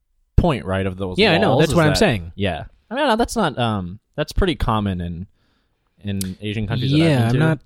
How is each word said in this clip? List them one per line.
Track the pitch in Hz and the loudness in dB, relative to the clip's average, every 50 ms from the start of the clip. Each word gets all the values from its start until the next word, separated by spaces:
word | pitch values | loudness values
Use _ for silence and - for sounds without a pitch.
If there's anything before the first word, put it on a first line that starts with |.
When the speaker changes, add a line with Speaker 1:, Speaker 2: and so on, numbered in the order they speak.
| _ _ _ _ _ _ - | _ _ _ _ _ _ 0
Speaker 1:
point, | - - 175 139 95 - | 2 2 2 0 -2 -2
right, | 92 95 95 95 | -4 -2 -2 -2
of | 98 92 | -2 -4
those | 95 98 92 92 | -4 -6 -4 0
Speaker 2:
Yeah, | - 214 208 160 | 2 2 4 4
I | |
know. | - - 101 | 4 2 2
Speaker 1:
walls | 117 139 165 | 4 4 2
Speaker 2:
That's | 165 | 4
Speaker 1:
is | 123 | 4
Speaker 2:
what | 170 156 | 4 4
I'm | 151 | 4
Speaker 1:
that | 92 | 4
Speaker 2:
saying. | - 220 180 117 92 82 85 - | 4 4 2 2 0 -4 -8 -6
Speaker 1:
Yeah. | 95 101 92 82 71 - - _ _ _ - | -4 -2 -2 -2 -4 -8 -14 _ _ _ -8
I | 214 | -4
mean, | 277 302 262 | -2 0 2
no, | 220 | 2
that's | 226 - - - | 2 0 -2 0
not, | 233 190 151 117 127 | -2 -2 -2 0 -2
um, | 120 113 107 98 90 87 95 - _ _ - | -2 -2 -2 -2 -4 -8 -10 -14 _ _ -6
that's | 151 151 - | -6 -6 -4
pretty | - - 202 180 147 | -2 0 0 0 0
common | - - 127 110 107 104 101 92 87 | 0 0 0 0 0 0 -2 -2 -4
in, | 87 85 85 80 98 - _ _ _ _ _ _ _ _ _ _ _ _ _ _ | -6 -6 -8 -10 -12 -14 _ _ _ _ _ _ _ _ _ _ _ _ _ _
in | 101 101 98 95 95 92 92 - | -8 -6 -6 -6 -6 -6 -8 -8
Asian | 101 107 104 113 107 | -8 -6 -6 -4 -4
countries | 101 135 127 131 135 | -4 -4 -2 -2 0
that | 143 156 | 2 2
I've | 165 160 | 2 4
Speaker 2:
Yeah, | 143 | 2
Speaker 1:
been | 123 113 | 2 2
Speaker 2:
I'm | 113 127 | 2 2
Speaker 1:
to. | 143 | 2
Speaker 2:
not | 160 160 156 - _ | 2 0 0 -2 _